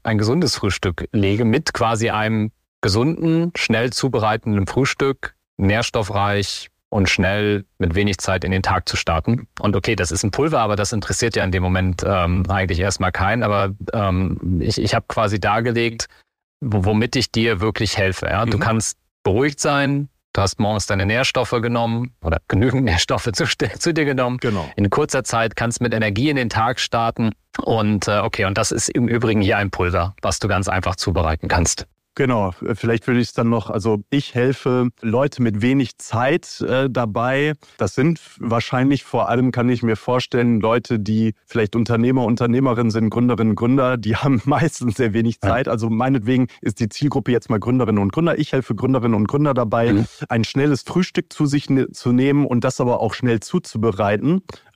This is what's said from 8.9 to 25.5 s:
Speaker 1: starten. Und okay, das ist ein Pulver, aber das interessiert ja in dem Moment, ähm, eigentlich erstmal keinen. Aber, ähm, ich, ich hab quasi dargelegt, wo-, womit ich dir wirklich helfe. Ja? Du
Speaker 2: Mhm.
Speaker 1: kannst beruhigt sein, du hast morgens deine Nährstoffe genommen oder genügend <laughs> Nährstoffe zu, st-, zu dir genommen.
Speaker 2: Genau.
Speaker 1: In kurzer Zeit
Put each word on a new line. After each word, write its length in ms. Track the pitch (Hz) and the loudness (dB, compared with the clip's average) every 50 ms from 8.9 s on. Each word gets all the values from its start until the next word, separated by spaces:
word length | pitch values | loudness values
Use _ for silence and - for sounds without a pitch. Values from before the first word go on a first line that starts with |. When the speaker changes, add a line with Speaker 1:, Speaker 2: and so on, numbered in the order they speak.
| - | -4
Speaker 1:
starten. 520 | 95 - - 85 80 - - 117 131 - - - - | -4 -2 0 -2 0 0 0 -2 -2 -2 -8 -10 -4
Und 160 | - 104 95 | -2 0 0
okay, 200 | 95 - 120 113 | 0 0 0 0
das 160 | 98 92 82 | 0 0 -2
ist 120 | - 98 - | -2 -2 -2
ein 80 | 104 | -2
Pulver, 280 | - - 139 160 156 131 | 0 0 0 2 2 2
aber 180 | 113 104 104 95 | 2 2 0 0
das 160 | 104 - - | -2 -2 -2
interessiert 420 | 104 - - 98 - 120 117 - | -4 -4 -4 -2 -2 0 0 0
ja 80 | 110 - | 0 0
in 80 | 92 | 0
dem 120 | 92 95 90 | 0 0 0
Moment, 400 | 92 92 92 92 92 87 - - | 0 2 2 2 0 0 -2 0
ähm, 380 | - 98 92 87 85 87 95 90 87 | 0 2 2 2 2 2 0 0 0
eigentlich 320 | 98 98 95 92 98 82 | 0 0 0 0 -2 -2
erstmal 320 | 92 101 90 - 92 92 | -2 -2 -2 -2 -2 -2
keinen. 320 | 90 80 95 98 110 120 113 | -2 0 0 0 0 0 0
Aber, 300 | 107 104 98 98 98 98 - - - | 0 0 0 0 -2 -4 -8 -8 -6
ähm, 680 | - 113 104 98 90 92 95 87 - - - 90 92 82 | -4 -2 0 0 0 0 0 -2 -2 -4 -4 -2 -2 0
ich, 200 | 87 - 107 113 | 0 0 -2 -2
ich 120 | 110 - - | -2 0 0
hab 140 | 113 - - | -2 -4 -4
quasi 300 | - 120 110 104 104 104 | -2 -2 -2 0 0 -2
dargelegt, 680 | 92 104 104 113 117 123 113 117 117 117 113 113 - - _ _ _ _ _ _ _ _ _ - | 0 0 0 0 0 0 0 0 -2 -2 -4 -6 -10 -12 _ _ _ _ _ _ _ _ _ -10
wo-, 240 | 143 120 104 104 90 | -4 -2 0 0 2
womit 300 | 104 107 107 117 120 - | 2 2 2 2 0 0
ich 160 | 135 110 - | -2 -2 -2
dir 280 | - 113 113 117 110 90 | 0 0 2 2 2 0
wirklich 380 | 104 110 101 - 113 98 - - | 0 -2 -2 -2 -2 -2 0 0
helfe. 300 | 98 95 92 - - - | 0 0 0 -2 -4 -4
Ja? 180 | 78 98 113 | -2 -2 -2
Du 120 | 113 107 104 | 0 0 0
Speaker 2:
Mhm. 40 | |
Speaker 1:
kannst 360 | - 113 113 113 - - - _ _ _ _ _ - | 0 0 0 0 -2 -4 -8 _ _ _ _ _ -2
beruhigt 360 | 104 92 110 139 151 143 - | 0 2 2 2 0 -2 -2
sein, 500 | - 156 143 139 139 135 143 143 147 - _ _ _ _ - | 0 0 2 2 2 2 0 -2 -2 -6 _ _ _ _ -2
du 80 | - | -2
hast 180 | 98 95 - - | 0 0 0 0
morgens 280 | 107 101 107 104 - - | 0 0 0 -2 -2 -2
deine 180 | 104 98 98 | -2 0 0
Nährstoffe 500 | 98 110 120 135 - - 131 120 - 127 120 | 0 0 0 0 0 0 -2 -2 0 0 -2
genommen 520 | 110 120 120 120 117 113 113 117 123 123 - _ | 0 0 0 0 0 0 -2 -2 -4 -6 -10 _
oder 180 | - - 80 - - - | -4 -4 -4 -4 -2 0
genügend 340 | - 95 110 131 131 131 135 | 0 2 2 2 2 2 0
<laughs> 0 | |
Nährstoffe 460 | 113 87 85 - - 139 113 - 120 | 2 0 0 0 -2 -2 -2 -2 -2
zu, 140 | 98 - 165 | -2 -2 -2
st-, 340 | - - - 147 110 - - | -2 -2 -2 -4 -4 -4 -2
zu 140 | - 170 165 | -2 -2 0
dir 100 | 160 151 | 0 0
genommen. 360 | 143 135 131 127 123 123 127 | 0 0 0 0 0 -2 -2
Speaker 2:
Genau. 280 | - 123 104 90 80 69 - | -2 -2 -2 -2 -4 -4 -2
Speaker 1:
In 140 | - 101 101 | 0 0 0
kurzer 340 | - 139 151 - - 135 - | 2 0 0 0 0 -2 -2
Zeit 320 | - - 113 113 113 | -2 0 0 0 0